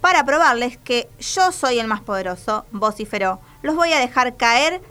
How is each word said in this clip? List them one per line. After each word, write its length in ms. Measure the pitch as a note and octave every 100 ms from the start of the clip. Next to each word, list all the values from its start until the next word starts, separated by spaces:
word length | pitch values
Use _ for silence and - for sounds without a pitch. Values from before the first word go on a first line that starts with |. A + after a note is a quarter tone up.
Para 240 | F4+ F4
probarles 520 | C4+ D4 D#4+ A#3+ A#3+ -
que 320 | - A#3+ - -
yo 320 | - - F#4
soy 280 | - C4 A#3+
el 80 | A3
más 140 | G#3
poderoso, 640 | - G3 F#3 F3+ - G#3+ -
vociferó, 680 | G#3+ G#3+ G#3+ G#3+ G#3 F#3+ F#3+ - -
los 140 | C#4
voy 180 | D#4 E4+
a 60 | D#4
dejar 360 | B3 B3+ B3
caer 460 | A#3+ A#3 A#3 D4+ F4+ -